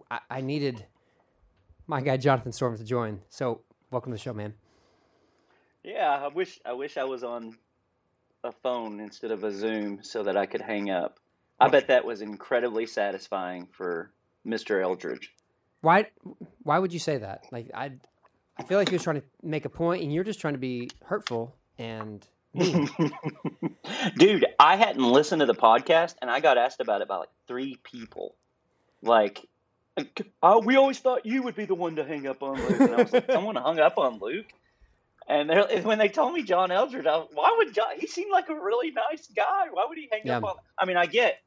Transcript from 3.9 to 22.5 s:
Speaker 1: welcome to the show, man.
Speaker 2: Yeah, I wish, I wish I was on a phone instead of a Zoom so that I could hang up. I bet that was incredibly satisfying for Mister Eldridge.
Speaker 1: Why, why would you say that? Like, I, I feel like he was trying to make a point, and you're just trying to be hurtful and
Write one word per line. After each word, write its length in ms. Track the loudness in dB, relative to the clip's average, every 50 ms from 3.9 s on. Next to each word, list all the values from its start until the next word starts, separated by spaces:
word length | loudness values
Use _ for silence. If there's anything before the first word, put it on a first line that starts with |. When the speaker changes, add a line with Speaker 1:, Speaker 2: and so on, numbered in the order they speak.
Speaker 1:
welcome 200 | -8 -8 -6 -6
to 40 | -10
the 40 | -10
show, 120 | -10 -10 -10
man. 220 | -8 -10 -10 -12 -16 _ _ _ _ _ _ _ _ _ _ _ _ _ _ _ _ _ _ _ _ _ _ _ _ -16
Speaker 2:
Yeah, 260 | -12 -6 -2 0 0 0 -2
I 60 | -4
wish, 320 | -6 -4 -4 -6 -6 -8 -14 _
I 80 | -10 -8
wish 240 | -8 -8 -8 -6
I 80 | -6 -6
was 180 | -4 -6 -6 -8
on 320 | -8 -8 -8 -10 -12 -16 _ _ _ _ _ _ _ _ _ _ _ _ _ _ _ _ _ -12
a 80 | -12
phone 480 | -12 _ -4 -4 -4 -4 -6 -8 -10 -12
instead 320 | -12 -14 -14 -12 -6 -6
of 120 | -6 -4 -4
a 80 | -6 -6
Zoom 460 | -2 -4 -2 -2 -2 -4 -6 -8 -10 -14
so 200 | -10 -8 -4 -4
that 120 | 0 0
I 100 | 0 0
could 160 | 0 -4 -8
hang 280 | -6 -4 -4 -4 -2 -2
up. 280 | -2 -2 -2 -4 -8 _ _ _ _ _ _ _ _ _
I 80 | 4 6
bet 180 | 6 4 4
that 160 | 6 4 2 2
was 160 | 0 -6 -8
incredibly 680 | -8 -10 -12 -14 -6 -2 0 0 0 0 -2 -4 -4
satisfying 800 | -4 -4 -4 -2 -2 -4 -6 -8 -8 -6 -6 -6 -6 -8 -10 -12 -16
for 400 | _ _ -6 -4 -4 -6 -6 -10 _ _ _ _ _ _ _
Mister 380 | -6 -6 -6 -2 -2 0 0
Eldridge. 520 | 0 0 -2 -4 -6 -10 -10 -10 -12 -20 _ _ _ _ _ _ _ _ _ _
Speaker 1:
Why, 260 | 2 4 4 4 2 0 _ _ _ -20 -18 _ -20 -20 _ _ -2
why 140 | 0 0 0
would 120 | 0 -2
you 80 | -4 -4
say 200 | -4 -4 -4 -4
that? 260 | -6 -10 -12 -14 -16 -14
Like, 180 | -14 -14 -14 -12 -10
I, 180 | -10 -10 -10 -12 -16 _ _ _ _ _ _ _ _ _ _ _
I 60 | -16 -6
feel 140 | 0 2 2
like 100 | 2 2
he 60 | 0
was 80 | -2 -2
trying 180 | -2 -4 -4
to 20 | -6 _ _ _
make 220 | -8 -6 -6 -6 -6
a 40 | -8
point, 340 | -6 -2 0 0 0 -2 -2
and 80 | -4 -2
you're 100 | -4 -4
just 160 | -4 -6 -6
trying 140 | -4 -6 -4
to 40 | -4
be 300 | -4 -6 -6 -6 -8 -10 -12 -18 -8
hurtful 500 | -6 -6 -6 -4 -6 -6 -6 -6 -8 -12 _ _ _ _
and 500 | -12 -12 -10 -10 -10 -12 -12 -14 -16 -18 _ _ _ _ _